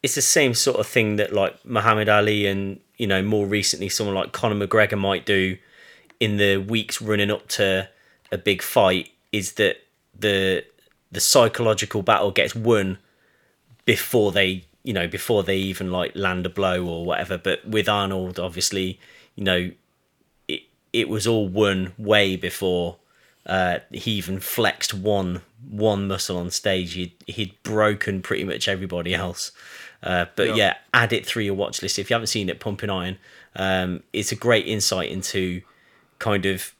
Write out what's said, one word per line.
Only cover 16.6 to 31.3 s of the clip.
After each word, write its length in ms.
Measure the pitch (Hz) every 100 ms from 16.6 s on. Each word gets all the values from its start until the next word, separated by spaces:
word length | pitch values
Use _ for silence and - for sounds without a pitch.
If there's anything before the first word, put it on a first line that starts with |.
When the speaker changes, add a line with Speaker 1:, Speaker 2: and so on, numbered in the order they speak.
| 95 90
Speaker 1:
or 200 | 87 82
whatever. 340 | 87 - - 90
But 280 | 98 - -
with 220 | 107 104
Arnold, 500 | 104 98 95 92 90
obviously, 580 | 90 85 - 98 92 95 - - _ -
you 80 |
know, 260 | 98 90 90 - _ _ _ _ _ _ -
it, 140 | - _ _ _
it 160 | 113 85
was 180 | 110 104
all 220 | 113 98
won 440 | 95 104 95 90 -
way 380 | 104 107 98 92
before, 600 | 87 - 95 90 85 - _ _ _ _ -
uh, 320 | 92 90 87 -
he 220 | - 117
even 260 | 104 87 95
flexed 560 | - - 104 - -
one, 480 | 104 101 101 92 87 - _ 131
one 380 | 104 110 98 98
muscle 300 | 95 - 90
on 120 | 87
stage. 420 | - 104 92 90
He'd, 180 | 90 90 _ -
he'd 340 | - 98 -
broken 580 | - 107 107 104 - 95
pretty 220 | - -
much 240 | 98 62 -
everybody 460 | 95 95 87 85
else. 360 | 87 92 90 - - - - - -
Uh, 240 | - 90 85 -
but 120 | 131
Speaker 2:
Yeah. 60 |
Speaker 1:
yeah, 200 | 110 98 - _
add 180 | 123 117
it 140 | 117
through 180 | -